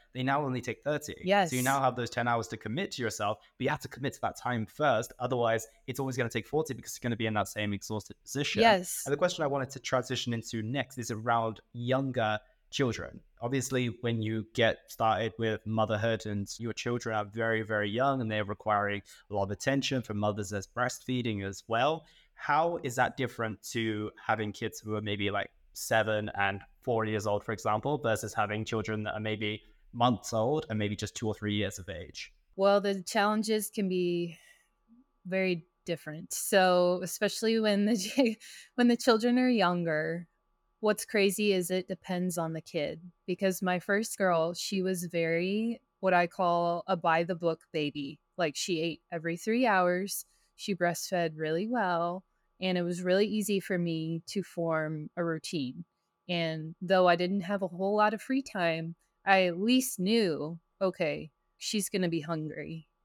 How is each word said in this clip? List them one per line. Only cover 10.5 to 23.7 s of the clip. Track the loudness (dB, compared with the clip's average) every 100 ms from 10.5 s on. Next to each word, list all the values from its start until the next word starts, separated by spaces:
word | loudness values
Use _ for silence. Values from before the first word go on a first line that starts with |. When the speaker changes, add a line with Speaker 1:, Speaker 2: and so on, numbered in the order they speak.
| -6
Speaker 1:
next | -4 -4 -4 -8
is | -6
around | -4 0 0 0 -4 _
younger | -8 0 0 0 0 0 -2 -6 _ _
children. | 0 0 0 -8 -14 -20 _
Obviously, | -2 -2 0 0 -2 -2
when | -2 -2
you | 0 -2 -4
get | 4 4 4 -8
started | 0 2 2 0 -2
with | -2 -2 -2
motherhood | 0 2 2 0 -2 -2
and | -6 -6 -6
your | -8
children | -4 -4 -2 -2
are | -4
very, | -4 -2 0 0
very | 0 0 0
young | 2 2 2
and | 0
they're | -2
requiring | -2 -4 0 2 2 -2 -8 -20 _
a |
lot | -2
of | -2
attention | -2 0 0 0 -2
from | -2 -2
mothers | -2 -2 -4
as | -6 -6
breastfeeding | -4 -4 -4 -4 -2 -2 -4 -6
as | -10 -4
well, | 2 2 0 -8 -20 _
how | -10 0 2 2 0
is | -4 0
that | 0 0
different | -4 -2 -6 -6
to | -6